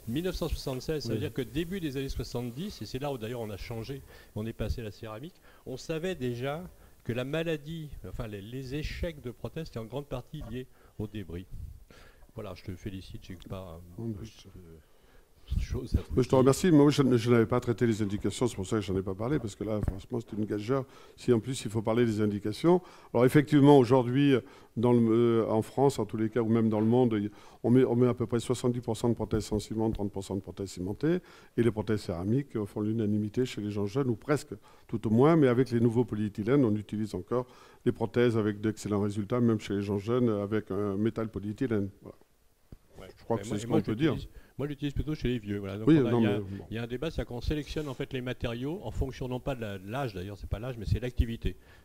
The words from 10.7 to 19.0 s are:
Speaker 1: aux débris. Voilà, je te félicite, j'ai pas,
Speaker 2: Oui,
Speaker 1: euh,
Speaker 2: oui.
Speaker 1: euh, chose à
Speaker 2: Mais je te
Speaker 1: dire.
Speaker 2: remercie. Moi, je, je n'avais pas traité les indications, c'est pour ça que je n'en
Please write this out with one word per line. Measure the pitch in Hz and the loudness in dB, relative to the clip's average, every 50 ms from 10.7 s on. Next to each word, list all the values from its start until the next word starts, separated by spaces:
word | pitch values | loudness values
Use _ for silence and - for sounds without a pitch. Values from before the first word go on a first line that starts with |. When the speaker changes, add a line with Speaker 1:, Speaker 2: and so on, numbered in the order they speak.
| - _ - - _ - | -18 _ -20 -20 _ -10
Speaker 1:
aux | 107 | -10
débris. | 104 - 110 95 80 82 87 95 - - - - - - - - _ - - - - - - - - _ | -8 -8 -10 -10 -8 -10 -10 -10 -10 -12 -12 -12 -14 -14 -18 -20 _ -20 -20 -20 -20 -20 -20 -20 -16 _
Voilà, | 113 107 98 90 | -12 -12 -12 -12
je | - - | -12 -12
te | - 95 | -12 -12
félicite, | 90 - 110 95 95 90 - - - - | -10 -10 -12 -12 -12 -14 -14 -16 -16 -14
j'ai | - 92 85 - - | -14 -16 -16 -12 -12
pas, | 101 95 95 90 82 82 87 87 87 | -12 -12 -12 -12 -14 -16 -18 -18 -14
Speaker 2:
Oui, | 107 113 113 | -10 -8 -8
Speaker 1:
euh, | 107 95 | -8 -10
Speaker 2:
oui. | 113 110 - - - 101 92 | -12 -16 -18 -20 -20 -20 -20
Speaker 1:
euh, | 92 90 82 80 80 - _ - _ _ - - - - _ _ _ - - - - | -20 -20 -20 -20 -20 -20 _ -20 _ _ -20 -20 -20 -20 _ _ _ -6 -2 -2 -2
chose | - - - - - - - | -2 -2 -4 -6 -4 -2 -2
à | - - - - | -2 -2 0 2
Speaker 2:
Mais | - | 2
je | 127 - | 2 6
te | |
Speaker 1:
dire. | - 131 | 6 6
Speaker 2:
remercie. | 123 135 135 - - 185 | 6 6 4 6 6 8
Moi, | 160 147 139 151 | 8 10 8 8
je, | 139 147 139 123 123 | 6 6 4 4 4
je | 120 107 120 | 4 6 6
n'avais | 123 117 113 | 6 6 6
pas | - 120 123 | 4 2 0
traité | - - 113 - 123 | 0 0 0 2 2
les | 117 113 101 | 2 4 2
indications, | 110 98 101 98 - 104 - - 131 | 0 -2 -2 -2 -2 -4 0 0 0
c'est | 117 - | 0 0
pour | - 95 | -4 -4
ça | - 113 | -2 -2
que | 110 | -2
je | 98 101 | 0 0
n'en | 92 95 | -2 -2